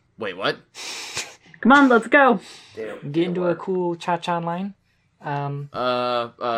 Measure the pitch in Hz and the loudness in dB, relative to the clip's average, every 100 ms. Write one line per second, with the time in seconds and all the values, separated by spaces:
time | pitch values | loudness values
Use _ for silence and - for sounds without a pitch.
0 | _ - 107 90 117 - _ - - - | _ -10 -8 -4 -4 -6 _ -16 -14 -12
1 | - - - - _ - 214 277 277 233 | -12 -10 -12 -14 _ -2 4 8 8 6
2 | 226 294 262 214 - - - - 107 - | 4 4 6 4 -2 -20 -20 -14 -12 -12
3 | 143 151 180 180 175 170 - 185 175 170 | -6 -2 -2 0 -2 -2 -2 -2 -2 -4
4 | - 170 175 170 170 175 196 - _ _ | -4 -4 -2 -4 -4 -6 -8 -12 _ _
5 | _ _ 151 143 143 143 143 - 123 123 | _ _ -6 -4 -4 -6 -8 -6 -2 -2
6 | 123 120 120 - 120 | -2 -2 -4 -6 -4